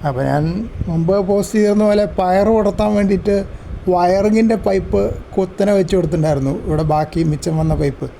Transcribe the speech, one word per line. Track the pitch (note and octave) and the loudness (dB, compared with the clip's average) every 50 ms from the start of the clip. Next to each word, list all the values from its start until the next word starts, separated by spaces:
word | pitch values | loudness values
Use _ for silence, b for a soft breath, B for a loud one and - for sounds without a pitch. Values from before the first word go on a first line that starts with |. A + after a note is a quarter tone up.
| - | -4
അപ്പോൾ | D3 C3 B2+ C#3 C3+ | -4 -4 -2 -2 0
ഞാൻ | C3+ D3 D3+ D#3+ F3 G3 A#3 A3+ - - - F#3 | 0 0 0 -2 -2 -4 -6 -8 -8 -6 -6 -2
മുമ്പ് | E3 E3 E3 E3 F#3+ G3+ G3 F#3 | -2 -2 0 2 0 0 0 0
പോസ്റ്റ് | G3+ G3+ F#3 F#3 - G#3+ | 0 0 0 0 0 2
ചെയ്തിരുന്ന | G#3 G#3 G#3 G#3 G#3+ G#3 | 2 2 2 2 2 2
പോലെ | G#3 G#3 G#3 G3+ - - | 2 2 0 0 -2 -2
പയർ | F#3+ F3+ F#3 F#3+ G3+ G#3+ A3+ | 0 2 2 2 4 4 2
പടർത്താൻ | A3 G#3 G3+ F#3 G3+ G#3+ G#3+ G#3 | 2 2 0 0 0 0 0 2
വേണ്ടിയിട്ട് | G#3 G3+ F#3+ G3+ F#3 - G#3 G3+ G3+ G3 - B B B B B - - F#3 F3+ | 2 2 2 0 0 0 0 0 0 -2 -4 B B B B B -6 -2 0 2
വയറിങ്ങിൻ്റെ | F3 F3 F3+ F#3 G3 G3+ G#3+ G#3+ A3 A3+ A3 A3+ G#3 - | 2 4 4 4 4 2 2 4 4 4 2 2 2 0
പൈപ്പ് | G#3 G3 F#3+ F3 - - G3 G3+ G#3+ - - - - - | 0 0 0 0 0 0 0 0 0 -4 -6 -12 -6 -2
കുത്തനെ | - F#3+ F#3 F#3+ - G3+ G3+ G#3 G3 | -2 -2 -2 -2 -2 0 2 4 2
വെച്ച് | F#3 - F#3+ | 2 2 2
കൊടുത്തിട്ടുണ്ടായിരുന്നു, | F#3 E3+ D#3 D#3+ E3 D#3 D#3 D3+ C#3 C3+ C3+ C#3 - - | 0 0 0 0 0 0 0 0 0 0 -2 -4 -4 -4
ഇവിടെ | - D#3 D3+ D#3+ D3+ D3+ | -2 -2 -2 0 0 0
ബാക്കി | D3+ D#3 D3+ - F3 E3 D#3+ | 0 0 -2 -2 -2 0 0
മിച്ചം | D3+ C#3+ - E3+ D#3+ D#3+ | -2 -2 -2 -4 -2 0
വന്ന | D#3+ D#3+ D#3 D3+ | 0 0 0 0
പൈപ്പ്. | D3+ C#3+ C3 - - - - | 0 -2 -2 -4 -10 -12 -12